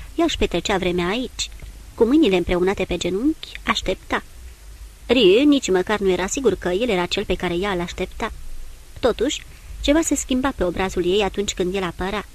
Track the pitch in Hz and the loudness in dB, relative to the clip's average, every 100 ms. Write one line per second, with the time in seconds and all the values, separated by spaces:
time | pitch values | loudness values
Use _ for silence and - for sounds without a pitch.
0 | - - 330 - 214 170 - 190 185 180 | -8 0 0 2 0 0 0 0 0 0
1 | 175 226 254 - - - - - - - | 0 -2 -6 -8 -10 -10 -16 -16 -16 2
2 | 226 302 247 185 170 180 185 202 185 - | 6 6 6 4 2 2 2 0 -2 -2
3 | 175 190 277 320 - - - 214 - 190 | -2 0 0 0 -8 -8 -4 -2 -2 -4
4 | - 240 - - - - - - - - | -4 -6 -6 -16 -18 -18 -20 -18 -18 -18
5 | - 247 190 214 294 277 - 185 185 208 | 0 6 6 8 6 4 2 0 0 0
6 | 196 180 190 - 247 185 175 185 247 180 | 2 0 -2 0 0 2 -2 0 0 0
7 | 175 - 208 180 180 170 202 180 175 - | 0 -2 -2 -2 -2 -2 -2 -2 -4 -6
8 | 185 - 226 - - - - - - - | -8 -6 -8 -8 -10 -10 -10 -14 -18 -2
9 | 247 - 247 - - - - - - 302 | 0 2 -2 -2 -10 -18 -14 -4 2 2
10 | 320 277 - 254 269 - 180 175 185 185 | 2 -2 0 -2 -2 -2 -2 0 -2 0
11 | 175 202 190 208 208 - 180 196 180 - | 0 2 0 -2 -4 -2 -2 -2 -4 -4
12 | 185 208 - | -6 -6 -8